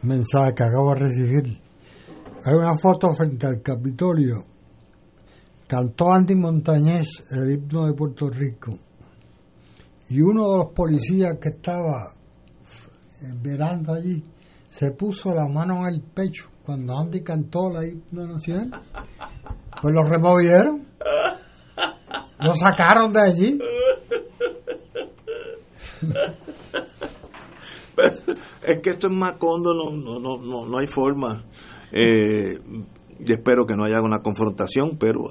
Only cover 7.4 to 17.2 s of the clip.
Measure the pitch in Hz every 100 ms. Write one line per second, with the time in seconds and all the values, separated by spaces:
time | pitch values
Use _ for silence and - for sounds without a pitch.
7.4 | 135 143 143 160 156 143 151 123 143 123
8.4 | 139 113 117 95 _ _ - _ _ _
9.4 | _ _ _ _ _ _ - 131 175 220
10.4 | 208 190 165 - 165 151 113 190 180 156
11.4 | 156 - - 175 160 131 107 _ _ _
12.4 | _ - - - - _ _ - 131 123
13.4 | 139 143 156 175 156 165 180 165 - -
14.4 | _ _ _ - 139 139 208 196 190 165
15.4 | 143 147 175 180 180 160 - - 190 190
16.4 | - - - 139 123 131 165 180